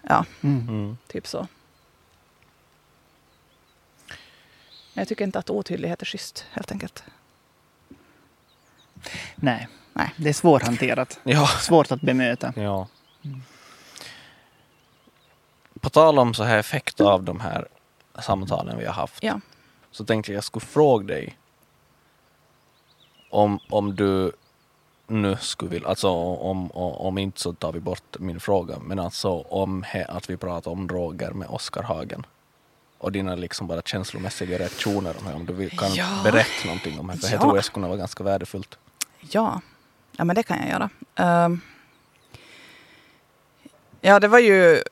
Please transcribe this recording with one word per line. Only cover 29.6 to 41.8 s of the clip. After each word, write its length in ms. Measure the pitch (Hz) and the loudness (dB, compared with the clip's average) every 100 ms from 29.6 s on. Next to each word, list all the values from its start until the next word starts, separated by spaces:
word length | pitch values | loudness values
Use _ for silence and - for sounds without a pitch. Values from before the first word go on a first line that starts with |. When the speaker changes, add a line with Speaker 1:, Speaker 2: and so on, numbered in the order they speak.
| 95 95 | -2 -4
Speaker 3:
he-, 200 | 95 98 - 87 | -6 -8 -6 -10
att 140 | - | -10
vi 60 | 90 | -10
pratar 340 | 92 85 87 | -8 -8 -8
om 160 | 87 90 | -8 -6
droger 440 | 90 85 90 - | -6 -6 -6 -8
med 180 | 92 90 | -8 -10
Oskar 340 | - - - | -10 -8 -8
Hagen 440 | 110 80 65 - - _ _ _ _ _ _ _ | -6 -6 -6 -12 -14 _ _ _ _ _ _ _
och 140 | - | -6
dina 220 | 98 95 | -4 -4
liksom 320 | 92 87 - 87 | -6 -8 -8 -6
bara 160 | 90 | -6
känslomässiga 760 | - 98 92 - 95 - 92 90 | -4 -6 -6 -8 -10 -8 -6 -4
reaktioner 560 | 90 - 107 101 92 - | -4 -4 -2 -2 -4 -8
om, 140 | 95 | -10
om 120 | 73 85 | -10 -8
du 60 | |
vill, 260 | 90 92 - | -6 -6 -2
kan 160 | 98 | -2
Speaker 1:
Ja. 120 | 95 90 98 | -2 -4 0
Speaker 3:
berätta 400 | 101 113 107 - | 4 4 2 -2
någonting 360 | 87 87 85 76 | -6 -6 -8 -8
om 60 | 92 | -10
det, 100 | 90 | -6
för 80 | 95 | -2
Speaker 1:
Ja. 60 | |
Speaker 3:
jag 80 | 104 | 4
tror 160 | 285 98 | 4 4
jag 80 | |
skulle 100 | - | 0
kunna 140 | 101 90 | -6 -6
vara 100 | 98 | -6
ganska 260 | 92 - | -8 -6
värdefullt. 540 | 95 98 90 95 - - _ _ - _ | -2 -2 -4 -10 -14 -20 _ _ -14 _
Speaker 1:
Ja. 400 | 156 208 226 - - _ _ _ _ - | -4 -2 0 -4 -10 _ _ _ _ -2
Ja, 80 | |
men 120 | 170 190 | 0 0
det 60 | |
kan 160 | - 175 | 0 -4
jag 100 | - | -2
göra. 220 | - - - - | -4 -4 -8 -12
Ehm, 460 | - 180 170 170 170 - - | 0 2 4 4 0 -8 -20